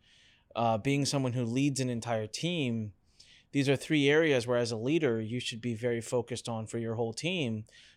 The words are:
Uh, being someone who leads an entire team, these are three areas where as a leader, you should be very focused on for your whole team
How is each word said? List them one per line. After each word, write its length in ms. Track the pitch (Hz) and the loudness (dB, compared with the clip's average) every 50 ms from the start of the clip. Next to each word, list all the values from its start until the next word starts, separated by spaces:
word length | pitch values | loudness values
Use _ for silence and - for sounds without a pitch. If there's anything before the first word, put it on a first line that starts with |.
| _ _ _ _ _ _ _ _ _ _ - | _ _ _ _ _ _ _ _ _ _ -2
Uh, 240 | - 117 117 113 110 | 0 2 4 2 2
being 280 | 101 139 139 143 139 | 2 2 2 2 2
someone 280 | 127 - 139 135 127 117 | 2 0 0 0 0 0
who 120 | 127 123 | -2 -2
leads 340 | 113 117 131 139 143 139 123 | 0 0 2 2 2 2 0
an 100 | 131 127 | -2 -2
entire 380 | 123 117 110 120 120 110 107 107 | -2 -4 -4 -2 -2 -2 -2 -4
team, 640 | - - - 165 180 170 143 123 117 113 110 104 - _ _ _ _ - - - - - _ _ - | -6 -4 -4 -2 -2 0 0 0 0 -2 -4 -6 -8 _ _ _ _ -20 -20 -20 -20 -20 _ _ -2
these 160 | 139 135 135 | 0 2 2
are 80 | 139 131 | 2 0
three 320 | - - 160 151 139 143 | 0 0 2 4 6 6
areas 360 | 147 156 165 160 139 127 113 | 6 6 6 4 4 2 2
where 120 | 120 123 120 | 2 2 2
as 140 | 120 113 | 2 0
a 60 | 120 110 | -2 -2
leader, 440 | 110 131 156 175 156 131 113 113 | 0 0 2 2 2 2 2 0
you 180 | 110 110 117 123 | -2 -4 -4 -4
should 220 | 117 - - 113 | -6 -6 -8 -6
be 120 | 113 123 117 | -4 -4 -4
very 280 | 107 120 123 120 117 | -2 -2 -2 -2 -2
focused 480 | 110 - - 123 117 - 123 110 - - | -2 -2 -2 -2 -2 -2 -6 -8 -6 -6
on 180 | 117 113 110 107 | -6 -6 -6 -6
for 100 | - 117 | -6 -4
your 180 | 117 113 113 | -4 -4 -2
whole 180 | 110 120 113 110 | -2 -2 -4 -4
team 500 | - - 165 185 180 151 117 110 107 107 - - - - - _ | -4 -4 -2 -2 -2 -2 -2 -2 -4 -8 -10 -16 -20 -20 -20 _